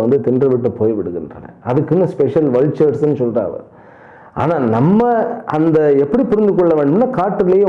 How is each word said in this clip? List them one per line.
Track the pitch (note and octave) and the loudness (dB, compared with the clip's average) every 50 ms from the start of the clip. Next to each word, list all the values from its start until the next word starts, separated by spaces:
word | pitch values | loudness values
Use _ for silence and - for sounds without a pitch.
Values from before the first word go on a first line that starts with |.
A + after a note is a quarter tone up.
| A2+ | 2
வந்து | A#2 C#3 C#3 A#2 | 2 2 0 2
தின்றுவிட்டு | B2 B2 B2+ C#3 C3+ B2+ A#2+ A#2+ A#2+ - - | 0 0 2 2 2 2 0 -2 -2 -2 -2
போய் | A2 A2 A2+ G#2 | -2 -2 -2 -2
விடுகின்றன. | F2 F2 F2 E2+ D#2 C#2+ - D#2 - - - - - A2 | -4 -6 -8 -10 -10 -12 -14 -18 -20 -20 -20 -12 -6 -4
அதுக்குன்னு | B2+ D3 C#3 - D#3+ F#3 F3+ D#3+ - | -2 -2 0 0 0 0 0 0 0
ஸ்பெஷல் | - C#3+ C3 - D#3+ D#3 C#3 A#2+ | -2 -2 0 0 0 0 2 2
வல்ச்சர்ஸ்ன்னு | B2 C#3+ D3+ D3 - D#3 D3 C3 - D3+ D3+ C#3+ B2+ B2+ | 2 2 0 0 0 0 0 0 0 0 -2 0 0 -2
சொல்றாங்க. | A#2+ G#2+ - G2+ E2+ - - - - - - - - - - - - - - - - - - A#2 | -2 -2 -2 -4 -4 -6 -10 -14 -18 -20 -20 -20 -20 -20 -20 -20 -20 -20 -20 -20 -12 -8 -4 -2
ஆனா | D#3 E3+ D3+ B2+ A#2 A2 A2 | -2 -2 0 0 0 0 2
நம்ம | C3 E3 G3+ A3 A#3+ A#3+ A#3+ A3+ G#3 - - - - - D3 D#3 | 2 2 2 2 2 2 2 0 -2 -2 -6 -8 -8 -4 -2 0
அந்த | D#3 E3 D#3 D#3+ D3+ D3 C#3+ C#3 C#3+ | 2 2 2 2 2 2 2 2 2
எப்படி | C#3+ - B3 C4+ - | 0 0 0 0 0
புரிந்து | G#3 G#3 G#3+ G3+ F#3 | 0 0 2 2 2
கொள்ள | E3+ F3+ E3+ D#3 D3+ | 2 2 2 2 2
வேண்டும்னா | C#3+ C#3 D#3 G3+ C4 B3+ B3 F3+ | 2 2 2 0 0 0 -2 -2
காற்றுலேயே | F3+ G3+ F3+ - G3 F3+ F3+ G3 G3+ | -2 -2 -2 -2 0 2 2 2 4